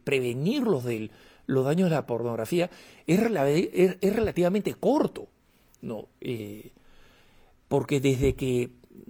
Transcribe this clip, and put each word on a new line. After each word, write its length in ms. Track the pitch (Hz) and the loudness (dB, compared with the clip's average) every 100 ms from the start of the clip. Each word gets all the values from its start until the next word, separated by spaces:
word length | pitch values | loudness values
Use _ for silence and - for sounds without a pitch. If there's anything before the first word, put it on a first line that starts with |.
prevenirlos 800 | - 135 123 120 160 277 247 143 | -2 0 0 -2 -2 0 0 0
de 260 | 123 113 110 - - - | -2 -6 -6 -12 -20 -16
los 220 | - 131 131 | -2 0 2
daños 240 | 165 185 | 2 2
de 60 | 151 | 0
la 100 | 120 | -2
pornografía 640 | 117 120 117 110 175 180 - - - - | -4 -4 -4 -2 -2 -2 -6 -20 -10 0
es 140 | 185 | 2
rela-, 300 | 226 190 139 | 2 2 2
es, 480 | 151 - 185 185 180 | 2 0 2 2 2
es 160 | 202 214 | 0 0
relativamente 560 | 208 151 175 202 - | 0 0 0 0 -4
corto, 540 | 123 196 294 254 - - _ _ _ _ - | -2 2 2 0 -4 -16 _ _ _ _ -16
¿no? 260 | 131 110 - - | -12 -12 -14 -12
Eh, 500 | 135 117 104 104 - _ - - - _ _ _ _ _ - | -8 -8 -8 -14 -18 _ -20 -20 -20 _ _ _ _ _ -2
porque 320 | 139 120 143 | -2 0 2
desde 340 | 135 127 135 | 2 2 2
que 360 | 131 131 123 120 - - - | 0 0 0 -2 -8 -20 -20